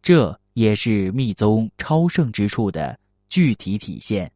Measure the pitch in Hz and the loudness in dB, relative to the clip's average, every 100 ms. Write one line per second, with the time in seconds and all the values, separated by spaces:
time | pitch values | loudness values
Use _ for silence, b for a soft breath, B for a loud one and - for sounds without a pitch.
0 | - 170 98 - _ - 110 104 117 107 | 4 4 4 -4 _ 0 2 2 0 0
1 | 95 117 123 95 107 110 110 - - 156 | 0 -2 -4 0 2 2 -2 -8 0 2
2 | 170 - 135 104 101 - 104 80 69 - | 2 0 -2 -2 -2 0 -4 -4 -8 -10
3 | _ _ _ 180 156 107 - 104 - 82 | _ _ _ 2 2 2 -4 -6 -8 -14
4 | - 104 87 | -6 -6 -6